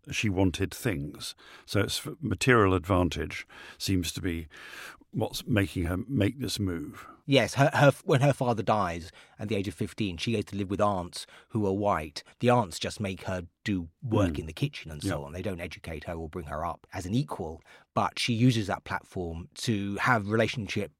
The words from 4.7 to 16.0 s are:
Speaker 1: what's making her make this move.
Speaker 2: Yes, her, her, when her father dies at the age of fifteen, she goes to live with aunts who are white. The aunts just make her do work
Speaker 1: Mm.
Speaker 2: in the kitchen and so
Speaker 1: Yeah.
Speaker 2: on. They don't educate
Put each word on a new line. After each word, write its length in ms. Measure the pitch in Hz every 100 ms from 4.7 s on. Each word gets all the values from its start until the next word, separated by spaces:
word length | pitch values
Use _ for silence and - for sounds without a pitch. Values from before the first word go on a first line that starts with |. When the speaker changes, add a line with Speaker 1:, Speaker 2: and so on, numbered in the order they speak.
| - - - _
Speaker 1:
what's 340 | - 110 - -
making 400 | 101 98 95 85
her 120 | 92 -
make 320 | 139 101 147
this 200 | 110 -
move. 460 | 98 85 73 - - - -
Speaker 2:
Yes, 300 | 135 104 113
her, 140 | 147
her, 180 | - 143 - 190
when 160 | 139
her 120 | 143
father 300 | - 123 110
dies 480 | 104 107 90 85 85 - - -
at 80 | 107
the 80 | 104
age 120 | 98
of 60 |
fifteen, 440 | - 101 - 104 85
she 160 | -
goes 120 | 107 -
to 100 | 98
live 140 | 95
with 120 | 101
aunts 440 | 104 95 87 - - - -
who 160 | 113 98
are 60 |
white. 500 | 98 104 87 80 - - -
The 100 | 120
aunts 300 | 123 98 -
just 200 | 90 -
make 240 | 98 92
her 200 | - 92 85 _
do 260 | - 95 82 _
work 320 | 123 107 95
Speaker 1:
Mm. 60 | 73
Speaker 2:
in 60 | 80
the 60 |
kitchen 380 | - 143 - 80
and 100 | 76
so 180 | 95 80
Speaker 1:
Yeah. 60 | 71
Speaker 2:
on. 80 |
They 80 | 87
don't 200 | 98 87
educate 440 | - - - 78